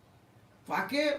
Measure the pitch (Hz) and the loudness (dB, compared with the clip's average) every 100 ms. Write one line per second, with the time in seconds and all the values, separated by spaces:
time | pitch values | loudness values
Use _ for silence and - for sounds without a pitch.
0 | - - - - - - - 151 185 285 | -20 -20 -20 -20 -20 -20 -4 -4 0 2
1 | 302 | 2